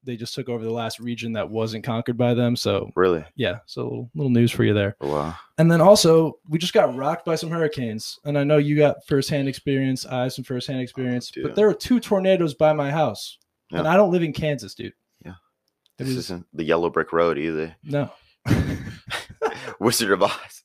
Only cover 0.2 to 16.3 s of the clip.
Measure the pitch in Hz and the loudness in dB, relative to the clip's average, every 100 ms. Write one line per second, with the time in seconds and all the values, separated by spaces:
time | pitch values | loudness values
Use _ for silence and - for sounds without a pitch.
0.2 | 120 - 123 120 113 117 113 - 120 117 | -10 -10 -6 -6 -4 -4 -6 -8 -8 -6
1.2 | 117 113 82 107 110 110 113 113 120 117 | -6 -4 -4 -2 -4 -4 -4 -4 -2 0
2.2 | 120 120 120 120 110 98 101 - 92 85 | 2 2 2 0 0 0 -2 2 4 2
3.2 | 76 - 110 90 _ - 123 120 120 156 | -4 -4 -4 -4 _ -8 -8 -8 -10 -4
4.2 | 139 120 117 - 113 104 101 - 69 73 | 2 4 4 4 2 4 0 -2 -4 -2
5.2 | 76 85 - - 165 170 170 208 170 165 | -2 -8 -14 2 4 6 8 8 8 6
6.2 | 160 - - 160 180 226 156 123 139 165 | 4 -2 -6 -4 0 2 2 0 -4 -4
7.2 | - 160 165 165 156 147 120 110 - - | -4 -4 -4 -2 -2 -2 -6 -6 -10 -12
8.2 | 147 143 143 151 143 147 143 - - 139 | -4 -2 2 2 2 4 2 2 -2 -2
9.2 | 139 147 139 127 - 135 135 131 - 131 | 0 -2 -2 -6 -4 -2 -2 -4 -6 -4
10.2 | 127 - 127 127 120 131 123 - 127 123 | -4 -6 -8 -8 -6 -8 -8 -6 -4 -4
11.2 | - - 143 - 208 175 - 247 - 202 | -6 -8 -6 2 2 2 0 -2 2 0
12.2 | 190 190 170 135 156 151 143 151 143 101 | 2 2 2 2 2 2 -2 0 -2 -2
13.2 | - - _ _ _ 170 156 180 202 180 | -12 -18 _ _ _ -4 2 4 6 4
14.2 | 165 - 156 139 104 - 101 _ _ _ | 0 -2 -4 -4 -8 -12 -14 _ _ _
15.2 | - 90 _ _ _ _ _ _ 131 127 | -20 -20 _ _ _ _ _ _ -6 -6
16.2 | - | -6